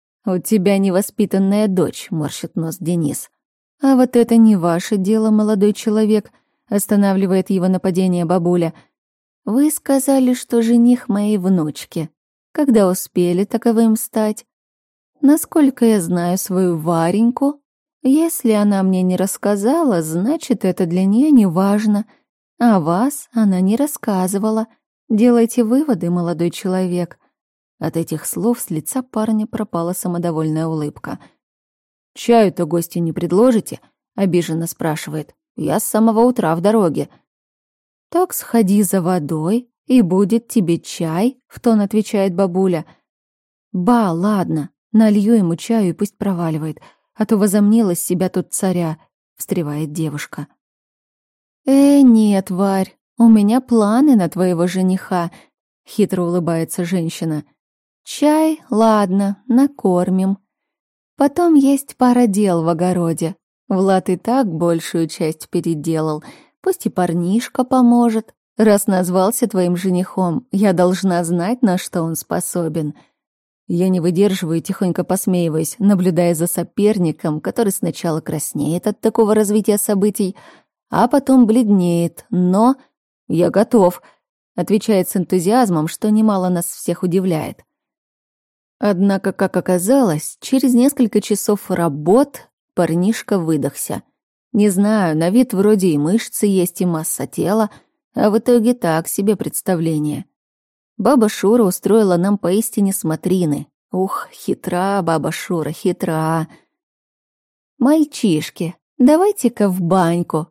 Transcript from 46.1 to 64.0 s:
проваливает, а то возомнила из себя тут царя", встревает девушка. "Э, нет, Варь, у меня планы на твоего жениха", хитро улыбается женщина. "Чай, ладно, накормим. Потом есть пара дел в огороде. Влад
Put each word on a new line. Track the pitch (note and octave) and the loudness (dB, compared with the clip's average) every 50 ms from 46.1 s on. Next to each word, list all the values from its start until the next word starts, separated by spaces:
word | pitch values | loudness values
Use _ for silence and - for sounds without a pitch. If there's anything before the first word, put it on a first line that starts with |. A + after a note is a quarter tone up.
| - - | -6 -6
проваливает, | - G3+ F#3 E3+ F3 E3 D#3 D#3 D#3 D#3 D3 - - - _ _ _ _ _ | -6 -4 -4 -4 -4 -4 -4 -4 -6 -8 -10 -12 -16 -20 _ _ _ _ _
а | - G#3+ | -6 -2
то | - A3+ G3+ | 0 0 2
возомнила | G3+ G#3 F3+ G#3+ G3+ G3+ A3 A#3 A3+ F#3+ | 2 2 2 2 2 4 4 4 2 2
из | F3 - | 0 -2
себя | - - F3+ E3 F#3 F3+ | -4 -4 -4 -2 -2 -2
тут | - F#3 F3+ - - | -2 -4 -6 -6 -6
царя", | - - F#3+ F3+ F3+ E3+ D#3+ D#3 - _ _ _ _ _ _ _ | -4 -4 -2 -2 -2 -2 -4 -6 -8 _ _ _ _ _ _ _
встревает | - - - G#3 F3+ D#3+ D3 D3 D3+ D#3+ D3 | -14 -10 -6 -4 -4 -4 -4 -6 -6 -8 -8
девушка. | D3+ E3 D#3+ D3+ D3 C#3 - - - - C#3+ - _ _ _ _ _ _ _ _ _ _ _ _ _ _ _ _ _ _ _ _ _ _ _ | -6 -6 -6 -6 -6 -8 -12 -14 -14 -14 -16 -16 _ _ _ _ _ _ _ _ _ _ _ _ _ _ _ _ _ _ _ _ _ _ _
"Э, | C4+ C4+ C#4 C#4 C#4+ C#4+ C#4+ | 2 4 4 6 6 6 6
нет, | C#4 B3 A3+ A3 G#3+ G#3 G3+ F#3+ F#3+ - | 8 8 6 6 4 4 2 0 -2 -2
Варь, | F#3 F3 G3+ G3 F#3+ F#3+ F#3 - - _ _ _ _ - | -4 -2 -2 0 0 -2 -2 -4 -8 _ _ _ _ 4
у | A#3 A3+ | 6 6
меня | A3 G#3+ G3+ G3+ A3+ C4 | 6 6 6 4 2 0
планы | C4 - A#3 A3+ G#3 G3+ A3 B3 C#4+ D#4 C4 G#3 | 0 0 0 2 2 2 2 4 4 4 4 4
на | F3 E3 | 2 0
твоего | - F3 F#3 F3+ F3+ E3 F3 F3+ | -2 -2 0 0 0 0 -2 -2
жениха", | F3 F#3 F#3 F#3 F#3 F#3 - - F#3+ F3+ E3+ E3+ - - - _ _ _ _ _ _ _ _ - | -2 0 0 0 0 -2 -4 -4 -4 -4 -4 -4 -8 -14 -20 _ _ _ _ _ _ _ _ -8
хитро | - - G#3+ - G3 F3+ F3 | -2 0 0 0 0 -2 -2
улыбается | E3+ F3 F3+ E3 E3 E3 D#3+ E3 D#3+ - - F3 | -2 -2 -2 -2 -2 -2 -2 -4 -6 -6 -6 -6
женщина. | E3 F#3+ F#3 E3 E3 - - E3+ D#3+ D#3 D3+ - _ _ _ _ _ _ _ _ _ _ _ _ | -4 -2 -2 -2 -4 -6 -6 -6 -4 -4 -6 -8 _ _ _ _ _ _ _ _ _ _ _ _
"Чай, | - - - C#4+ D4+ D4+ D#4 D#4+ D#4+ D#4 - - - | -16 -6 -2 0 2 2 2 2 0 -2 -4 -6 -4
ладно, | A#3+ G#3+ A3+ A3+ G#3+ G#3 G3+ F3+ F#3 G3 G3+ G3 G3+ - _ B3+ | 0 2 4 4 4 4 2 0 0 0 -2 -2 -4 -6 _ 0
накормим. | A#3 B3+ C#4 C#4+ - - - F#3+ F3+ F3 F3+ F3+ F#3 F#3 F#3+ F#3+ G3 - _ _ _ _ _ _ _ _ _ _ _ _ _ _ _ | 2 2 2 2 0 -2 -2 0 2 2 0 0 0 0 0 0 -2 -4 _ _ _ _ _ _ _ _ _ _ _ _ _ _ _
Потом | - C#4 C#4+ C#4+ F4 F4 E4+ D#4+ | -2 0 0 0 2 2 4 4
есть | C#4+ C#4 C4+ C#4 C4+ - - - | 4 4 4 2 0 -2 -6 -4
пара | - B3+ B3 B3 B3 B3 A3 | 0 2 2 4 4 4 2
дел | F#3 G3+ G#3 F#3+ F3 E3+ D#3+ | 2 2 2 2 2 0 0
в | E3 | 0
огороде. | E3+ D#3+ F3+ F3+ F3+ F3+ E3+ E3 D#3+ D#3 E3 D#3+ G3 - _ _ _ _ _ - | 0 0 0 0 0 0 0 -2 -2 -2 -4 -6 -6 -8 _ _ _ _ _ -4
Влад | G3 F#3 F#3+ F#3+ F#3+ F#3+ | -2 0 2 2 2 2